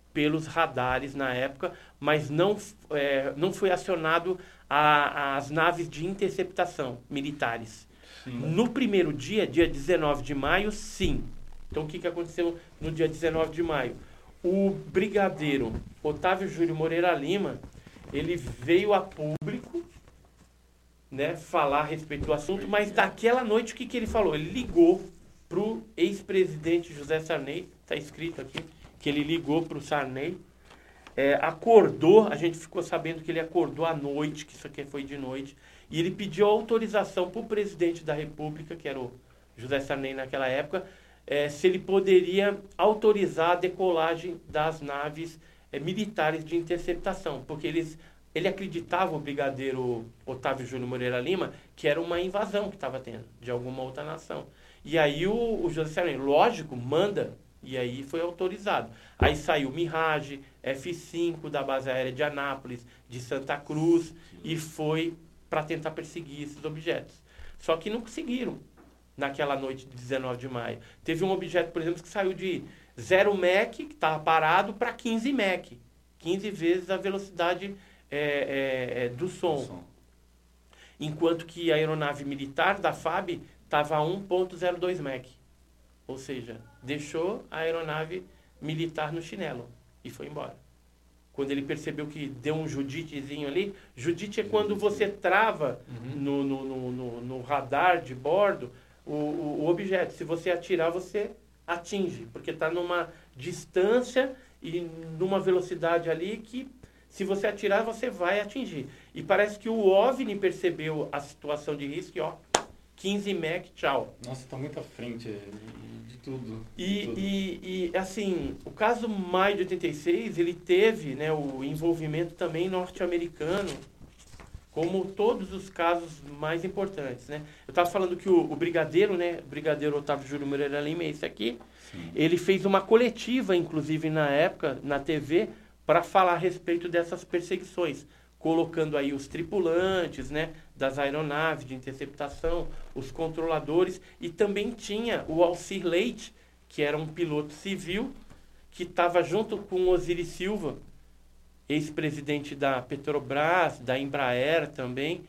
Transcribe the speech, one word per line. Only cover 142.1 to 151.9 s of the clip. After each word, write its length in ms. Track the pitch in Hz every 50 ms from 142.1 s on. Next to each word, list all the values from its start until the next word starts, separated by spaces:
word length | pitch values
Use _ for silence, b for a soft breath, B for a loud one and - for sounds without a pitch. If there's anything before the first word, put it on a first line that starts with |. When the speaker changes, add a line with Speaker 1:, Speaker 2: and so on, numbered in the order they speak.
| - - 151 - - - - 165 170 175 - - B B B B B
Speaker 1:
os 160 | 139 135 -
controladores, 920 | - 165 165 160 156 165 165 165 156 151 151 147 156 180 185 180 185 - B B B B
e 80 | 170 170
também 400 | - - 208 202 196 202 214 240
tinha 560 | 233 - - - 208 220 233 233 190 139 -
o 160 | - 160 165 175
Alcir 400 | 170 175 175 - - 196 185 180
Leite, 520 | 170 170 180 226 240 233 - - - - b b b b b b b
que 140 | - - 147
era 120 | 147 151
um 120 | 151 160
piloto 440 | 156 156 180 170 156 151 151 147 147
civil, 640 | - - - 196 190 156 147 165 185 214 262 277 - - - b b b b b b b b b
que 160 | - - 175
tava 380 | 175 - 180 170 175 175 180 143
junto 340 | 143 175 214 220 - 220
com 200 | - - - 185
o 120 | 180 185 185
Osiris 380 | 180 165 123 - 175 170 170
Silva, 500 | 156 - - 180 196 214 196 165 135 - - - - - - - - - - - - - - - - - _ _ -
ex-presidente 880 | 147 151 147 151